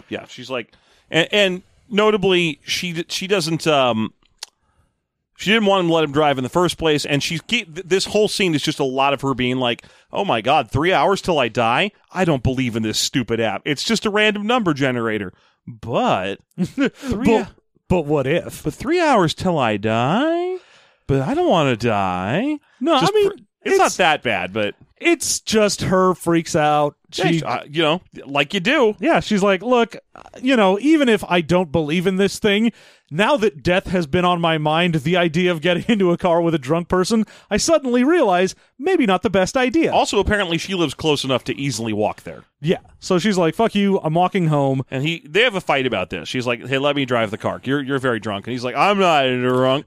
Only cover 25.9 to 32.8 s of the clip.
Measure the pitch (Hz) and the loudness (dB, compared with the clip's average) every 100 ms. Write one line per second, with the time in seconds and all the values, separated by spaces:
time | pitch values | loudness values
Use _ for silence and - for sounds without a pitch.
25.9 | 185 185 180 - 165 - 165 151 147 147 | 2 2 2 0 0 0 0 2 2 0
26.9 | - _ - - 165 135 117 - 147 156 | -4 _ -6 -2 -2 -2 -6 -6 -2 0
27.9 | 170 - - - 143 147 202 175 302 226 | 0 -4 -20 -6 -4 -2 -2 0 2 2
28.9 | 208 247 294 - 208 202 190 214 247 233 | 0 0 0 2 0 2 0 2 2 2
29.9 | - - - - - 254 254 190 202 262 | -4 -20 -20 -20 -6 0 4 4 4 4
30.9 | 320 262 214 202 180 147 180 175 165 147 | 4 4 2 2 0 2 0 2 -2 0
31.9 | 175 180 185 196 - 214 202 233 - | 0 0 0 0 0 0 2 2 -2